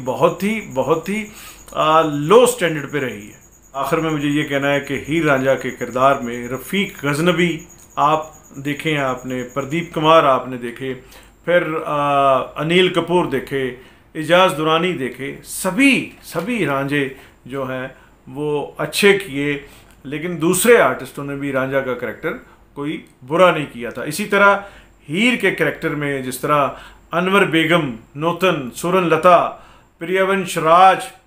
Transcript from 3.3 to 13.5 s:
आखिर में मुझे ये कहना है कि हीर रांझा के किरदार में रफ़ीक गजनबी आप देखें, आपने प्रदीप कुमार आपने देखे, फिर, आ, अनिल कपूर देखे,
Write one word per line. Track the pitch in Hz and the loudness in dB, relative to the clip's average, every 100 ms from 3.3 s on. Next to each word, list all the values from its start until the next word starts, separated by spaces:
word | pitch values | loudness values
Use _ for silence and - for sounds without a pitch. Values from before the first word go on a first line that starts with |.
| - _ _ _ | -20 _ _ _
आखिर | 135 135 160 | -8 -2 -2
में | 160 | 0
मुझे | 151 147 | -2 0
ये | 147 | 0
कहना | 135 139 143 | -2 -2 0
है | 143 | 0
कि | 139 131 - | -2 -6 -2
हीर | 160 | 0
रांझा | 151 135 131 127 | 2 2 2 0
के | 127 | -2
किरदार | - 156 123 135 127 | -8 -6 2 2 2
में | 120 120 120 | -2 -8 -8
रफ़ीक | 127 - 190 196 - | -10 -4 -4 -4 -4
गजनबी | 139 143 175 165 175 156 - - - - | -4 0 2 2 0 0 -10 -20 -12 0
आप | 147 156 - - - 139 | 2 2 -4 -16 -20 -10
देखें, | 139 143 160 147 | -8 -6 -4 -2
आपने | 135 123 127 127 123 | -2 -4 -6 -8 -6
प्रदीप | 139 127 170 170 | -8 -4 -6 -4
कुमार | 165 156 160 147 | 0 6 6 6
आपने | 131 123 123 | 2 -2 -8
देखे, | 117 117 135 123 - - - _ - | -10 -8 -10 -10 -14 -20 -20 _ 0
फिर, | 175 156 160 | 0 0 -6
आ, | - 147 143 139 139 127 - - | -4 -2 0 2 4 2 0 -6
अनिल | 156 175 185 | 0 2 4
कपूर | 170 165 180 147 | 0 0 0 0
देखे, | 127 123 | -4 -4